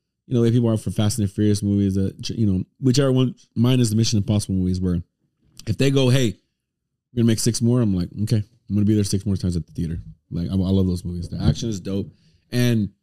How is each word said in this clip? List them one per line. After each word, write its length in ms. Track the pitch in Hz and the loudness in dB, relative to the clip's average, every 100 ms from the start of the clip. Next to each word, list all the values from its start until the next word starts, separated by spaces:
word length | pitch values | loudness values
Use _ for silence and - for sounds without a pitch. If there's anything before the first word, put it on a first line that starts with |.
| _ _ - | _ _ -4
You 80 | |
know, 80 | 123 | 2
the 60 | 117 | 4
way 20 | |
people 160 | 120 117 | 4 2
are 80 | 110 | 0
for 140 | - | -2
Fast 280 | 90 104 107 | 0 0 0
and 80 | 101 | -2
the 60 | |
Furious 300 | - 107 104 | 0 0 2
movies, 340 | 101 101 98 95 | 0 0 2 0
uh, 140 | 95 - | -2 -4
ch-, 80 | - | -8
you 160 | - 107 | -2 0
know, 160 | 92 - - | 0 -4 -4
whichever 300 | 131 123 139 | 0 2 2
one, 240 | 131 127 - _ - | 2 0 -2 _ -2
mine 240 | 120 127 | 2 2
is 80 | 117 | 2
the 60 | 110 | 2
Mission 220 | 110 107 | 0 0
Impossible 360 | 101 104 - | 0 0 0
movies 260 | 95 90 92 | -2 0 -2
where 220 | 92 87 - _ _ _ _ - - | -2 -2 -4 _ _ _ _ -12 -6
if 100 | - | 0
they 120 | 135 | 2
go, 180 | 135 127 | 2 4
"Hey, 260 | 135 120 92 _ _ _ _ _ _ _ | 2 2 -4 _ _ _ _ _ _ _
we're 100 | 123 | 0
gonna 40 | 117 | 2
make 140 | 110 | 2
six 200 | - 107 | 0 0
more," 180 | 117 123 | 0 2
I'm 160 | 113 92 | 2 0
like, 140 | 90 - | -2 -4
"Okay, 140 | 107 113 | -2 -2
I'm 380 | 101 _ - | -2 _ -6
gonna 100 | 98 | 0
be 100 | 104 | 2
there 80 | 107 | 2
six 200 | 101 98 104 | 0 -2 -2
more 100 | 95 | -2
times 200 | 92 87 | -2 -4
at 100 | - | -6
the 60 | |
theater." 260 | - 85 85 - - - | -6 -6 -6 -12 -20 -12
Like, 180 | 85 85 | -8 -4
I, 40 | |
I 20 | 95 | -2
love 300 | 92 95 92 | 0 2 0
those 180 | 87 | -2
movies. 240 | 87 87 82 | -6 -8 -8
The 140 | 87 | -2
action 260 | - - 117 | 0 0 -2
is 100 | 101 | -6
dope. 320 | 90 98 - - _ _ _ | -6 -6 -8 -12 _ _ _
And 380 | 120 123 117 101 - | 0 2 2 -2 -6